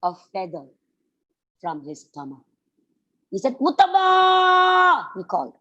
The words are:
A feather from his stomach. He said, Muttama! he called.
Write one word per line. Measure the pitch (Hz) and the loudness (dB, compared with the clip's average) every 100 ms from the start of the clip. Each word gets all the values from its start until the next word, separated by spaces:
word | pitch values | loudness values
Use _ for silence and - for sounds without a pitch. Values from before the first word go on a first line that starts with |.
A | 180 175 _ | -6 -8 _
feather | 196 185 156 139 _ _ _ _ _ _ _ _ _ | -12 -12 -12 -18 _ _ _ _ _ _ _ _ _
from | 175 151 | -12 -12
his | 139 147 | -14 -18
stomach. | - - 139 135 _ _ _ _ _ _ _ _ _ | -18 -20 -18 -18 _ _ _ _ _ _ _ _ _
He | 190 | -6
said, | 262 262 | -6 -2
Muttama! | 294 - 381 381 370 370 370 370 370 370 370 370 370 339 - - | -4 2 2 2 2 4 4 4 4 4 4 4 4 2 -2 -14
he | |
called. | - 180 131 - | -8 -6 -6 -14